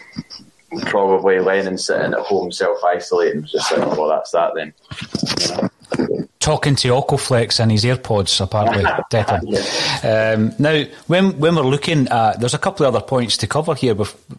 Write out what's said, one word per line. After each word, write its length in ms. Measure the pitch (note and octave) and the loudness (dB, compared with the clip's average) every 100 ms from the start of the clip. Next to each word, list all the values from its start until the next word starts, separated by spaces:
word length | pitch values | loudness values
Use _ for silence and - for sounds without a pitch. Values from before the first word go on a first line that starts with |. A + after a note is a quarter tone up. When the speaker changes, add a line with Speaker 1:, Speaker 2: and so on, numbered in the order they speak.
| - - - - - _ - - | -14 -16 -16 -18 -20 _ -12 -10
Speaker 1:
probably 580 | - G#2 G2 F#2+ F#2+ F#2 | -2 0 2 2 4 2
Lennon 360 | F#2 G2 F#2+ F#2 | 2 2 0 -4
sitting 380 | - - - | -2 -2 0
at 60 | - | -2
home 320 | - G2 F2+ | 0 -2 -2
self-isolating 880 | E2+ F#2 E2+ F2+ F2+ - F2 E2+ D#2 | -2 -2 0 0 -2 -2 0 0 -2
was 80 | D2+ | -6
just 220 | - - | -4 -2
like, 80 | E2 | 0
"Oh, 200 | D2 D2+ | 0 0
well, 80 | D2+ | 0
that's 220 | D#2 - | -2 -2
that 240 | E2+ E2+ | -2 0
then." 180 | E2 D2+ - - - - - - - - | -2 -8 -14 -18 -16 -10 -6 -4 -4 -4
You 80 | - | -2
know? 720 | - _ - - - - - - | -4 _ -10 -4 -4 -4 -6 -4
Speaker 2:
Talking 380 | - D3+ D3+ C#3 | -2 0 2 2
to 120 | B2+ | 2
Ocoflex 680 | B2 - C#3+ - B2 A2+ - | 2 2 -2 2 0 2 2
in 120 | A2+ | 2
his 140 | G#2+ | 2
AirPods, 560 | A#2+ B2+ - G#2+ F#2 - | 2 0 0 0 0 0
apparently, 440 | F#2+ G#2+ A2 G#2+ | 0 0 0 2
Speaker 1:
<laughs> 260 | G2 - - | 0 0 -2
Speaker 2:
Declan. 320 | A#2 G#2 - G#2+ G2 G2+ - - - | 0 0 -2 0 -2 -2 -4 -4 -4
Speaker 1:
Yeah. 300 | A#2 A2 A2 | 0 2 2
Speaker 2:
Um, 180 | A2 A2 - | 2 0 2
now, 240 | D3 D#3 C3+ - - | 2 2 -2 -8 0
when, 320 | F3 G3 C#3 | 2 2 2
when 160 | D#3+ E3 | 2 2
we're 60 | |
looking 440 | C3 C#3+ - D#3+ B2+ | 2 0 0 0 2
at, 320 | A#2+ A2 G2+ | 2 2 2
there's 160 | A#2+ | -2
a 40 | C#3+ | 0
couple 280 | G3 - C#3 | -2 2 2
of 80 | |
other 100 | A2+ | 2
points 320 | - C3 A2+ - | 0 -2 0 -2
to 100 | A2 | -2
cover 260 | D3 E3 | -2 -2
here. 200 | C3+ B2+ | 0 0
We've 200 | G2+ G#2 - - | 0 -2 -6 -20